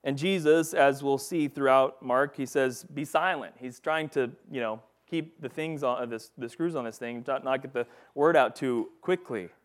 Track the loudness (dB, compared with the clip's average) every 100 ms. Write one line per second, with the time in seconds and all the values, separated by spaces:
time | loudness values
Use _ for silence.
0 | -2 -2 0 2 4 4 4 4 4 4
1 | 0 -2 -2 -2 -2 0 4 6 4 -2
2 | 0 0 0 -4 -4 0 0 -2 -12 -10
3 | -4 0 0 -4 -8 -14 -16 -10 -4 -4
4 | -2 -2 -2 -6 -12 -6 -6 -6 _ _
5 | _ -6 -6 _ -12 -8 -8 -4 -2 -2
6 | -6 -8 -12 -12 -12 -6 -4 -4 -8 -8
7 | -10 -8 -6 -4 -2 -4 -4 -6 -6 -10
8 | _ 2 6 6 4 2 -2 0 -2 _
9 | -2 -2 -2 -8 -8 _